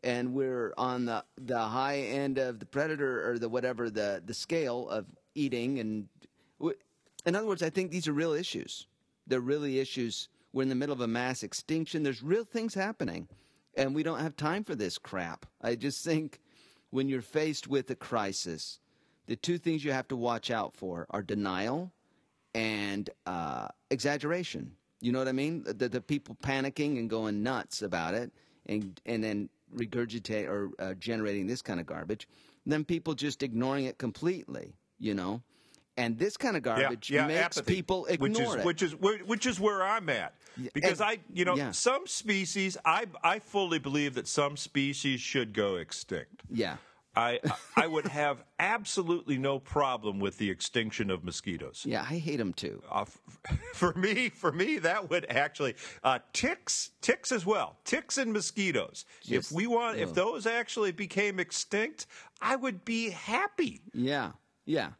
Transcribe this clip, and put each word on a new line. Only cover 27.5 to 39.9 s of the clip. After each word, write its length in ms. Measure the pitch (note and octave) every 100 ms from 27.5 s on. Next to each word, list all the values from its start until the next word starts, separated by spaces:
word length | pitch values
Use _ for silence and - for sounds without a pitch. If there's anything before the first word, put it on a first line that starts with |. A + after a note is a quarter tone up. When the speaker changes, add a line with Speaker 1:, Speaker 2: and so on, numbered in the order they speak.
| B2+ - -
Speaker 1:
about 320 | G#2 F2 E2
it 180 | G2+ A#2+ - _ _ -
and, 320 | G#2+ G2 F#2
and 180 | - A#2
then 280 | A2 G#2 G#2 _ _ -
regurgitate 720 | A2+ A#2+ A#2+ A2+ G2 G#2+ D#2+
or, 220 | G2+ G2 -
uh, 160 | F#2+
generating 520 | F#2+ G#2+ A2+ G#2+ G2+ F#2+
this 140 | B2
kind 200 | - F#2
of 60 | E2+
garbage. 400 | D#2+ D#2+ G#2+ - - - _
And 80 | -
then 120 | D#3
people 300 | D3+ E3+ -
just 280 | D3 D3 C#3
ignoring 420 | C#3+ A2+ B2+ C#3
it 140 | C3 -
completely, 760 | B2 - D#3+ F3+ - C2+ G1+ - _ _
you 140 | G#2+
know? 300 | G2+ F#2 A2 - _ _ - _ -
And 200 | A#2 A2+
this 180 | F#3 -
kind 200 | C4+ F#3
of 80 |
Speaker 2:
Yeah, 160 | B2+ A2
Speaker 1:
garbage 300 | C3+ A#2+ -
Speaker 2:
yeah, 160 | C#3+ D3+
Speaker 1:
makes 320 | D#3+ E3+ D#3
Speaker 2:
apathy, 160 | B2+
Speaker 1:
people 320 | F#3 - F#3 - E3+
Speaker 2:
which 140 | C3+
is, 60 | A3
Speaker 1:
ignore 200 | A#3+ F#3
it. 60 |
Speaker 2:
which 180 | F#3+ E3
is, 100 | F3+
whi-, 280 | D3+ F#3+ G#3+ F#3
which 180 | A3 B3+
is 120 | F#3
where 220 | G#3 G3+
I'm 260 | F#3+